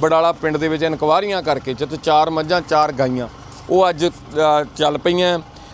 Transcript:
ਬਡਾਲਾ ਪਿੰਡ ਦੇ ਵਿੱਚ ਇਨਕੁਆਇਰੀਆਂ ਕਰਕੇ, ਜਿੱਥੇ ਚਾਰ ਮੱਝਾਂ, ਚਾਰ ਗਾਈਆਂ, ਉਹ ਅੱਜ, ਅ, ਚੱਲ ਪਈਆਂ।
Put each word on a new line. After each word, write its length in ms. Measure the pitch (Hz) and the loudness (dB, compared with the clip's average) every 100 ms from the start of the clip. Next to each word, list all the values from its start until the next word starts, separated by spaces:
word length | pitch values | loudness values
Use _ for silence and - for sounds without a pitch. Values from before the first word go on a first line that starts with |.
ਬਡਾਲਾ 320 | 156 160 165 | 2 4 2
ਪਿੰਡ 240 | 170 160 151 | 0 -2 -2
ਦੇ 120 | 156 | -2
ਵਿੱਚ 140 | 156 | 0
ਇਨਕੁਆਇਰੀਆਂ 600 | 160 156 156 170 202 190 | -2 -2 0 0 0 -4
ਕਰਕੇ, 320 | 151 143 135 | -2 -4 -4
ਜਿੱਥੇ 220 | 127 143 151 | -6 -6 -4
ਚਾਰ 280 | - 151 160 | 2 2 2
ਮੱਝਾਂ, 300 | 160 156 180 | -2 -2 -2
ਚਾਰ 320 | 156 151 151 | 0 0 2
ਗਾਈਆਂ, 360 | 131 131 127 117 - - - - | 0 -2 -2 -8 -12 -20 -16 -2
ਉਹ 180 | 175 185 | 2 2
ਅੱਜ, 180 | 151 170 | 2 -2
ਅ, 40 | - - 151 156 151 139 - | -4 -8 0 2 2 0 -2
ਚੱਲ 220 | 151 147 | -2 0
ਪਈਆਂ। 400 | 175 175 180 175 - - - | 0 0 0 0 -6 -20 -20